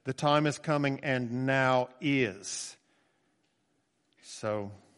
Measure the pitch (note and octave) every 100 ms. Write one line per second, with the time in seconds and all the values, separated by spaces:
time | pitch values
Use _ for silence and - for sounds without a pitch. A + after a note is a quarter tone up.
0 | C3 C3 D3+ D3 D3+ C3+ - D3 C#3+ C3+
1 | D3 B2+ A#2+ B2 C3 C3+ C3 B2+ B2 -
2 | D3+ C#3 A2+ F#2+ - - - - _ _
3 | _ _ _ _ _ _ _ _ _ _
4 | _ _ - - A2 G#2+ G2+ G2 _